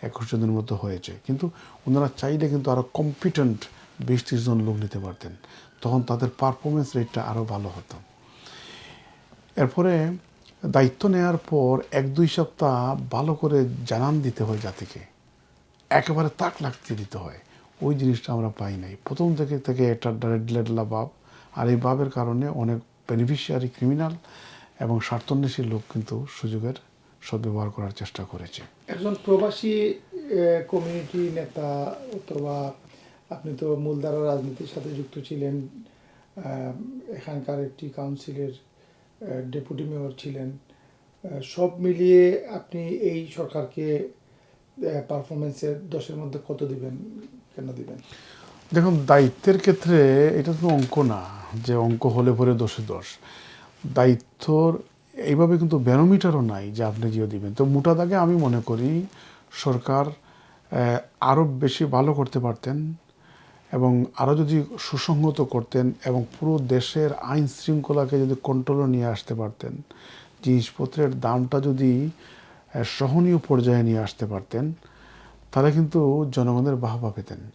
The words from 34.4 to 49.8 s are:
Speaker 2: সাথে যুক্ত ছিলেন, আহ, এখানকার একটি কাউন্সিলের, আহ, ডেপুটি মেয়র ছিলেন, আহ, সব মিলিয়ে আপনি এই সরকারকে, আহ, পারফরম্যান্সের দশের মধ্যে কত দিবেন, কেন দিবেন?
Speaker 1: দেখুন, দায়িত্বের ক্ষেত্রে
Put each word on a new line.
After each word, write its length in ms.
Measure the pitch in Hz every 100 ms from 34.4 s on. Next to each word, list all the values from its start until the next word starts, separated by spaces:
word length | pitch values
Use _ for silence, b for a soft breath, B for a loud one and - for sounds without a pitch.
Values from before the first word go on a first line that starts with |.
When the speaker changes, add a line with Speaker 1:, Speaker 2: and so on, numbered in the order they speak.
| 135 127 -
Speaker 2:
সাথে 160 | 156 143
যুক্ত 280 | 143 139 147 127
ছিলেন, 280 | 147 139 139
আহ, 1600 | 135 - - _ _ _ _ - 139 135 127 127 247 254 -
এখানকার 460 | 135 156 143 135 143
একটি 280 | 135 - 147
কাউন্সিলের, 640 | 139 139 139 - 139 139
আহ, 960 | 127 _ _ _ _ _ - 208 127 127
ডেপুটি 340 | 143 139 139
মেয়র 280 | 151 151 139 127
ছিলেন, 300 | 143 135 131
আহ, 880 | 135 _ _ _ _ _ _ 190 139
সব 300 | 127 - 180 175
মিলিয়ে 680 | 180 170 180 180 180 196 254
আপনি 340 | 196 - 170
এই 440 | 165 185 190 165 160
সরকারকে, 800 | 170 160 151 131 - 156 147 -
আহ, 920 | - _ _ _ _ _ - 160 147 -
পারফরম্যান্সের 840 | 147 139 151 147 135 151 147 190
দশের 260 | 151 - 151
মধ্যে 220 | 147 143 -
কত 160 | 143
দিবেন, 320 | 143 127 127 127 214 214 247 - _
কেন 180 | - 131
দিবেন? 260 | 127 - - - B B B B B B
Speaker 1:
দেখুন, 300 | 165 180 165 139
দায়িত্বের 520 | 143 131 - 196 190
ক্ষেত্রে 720 | 196 185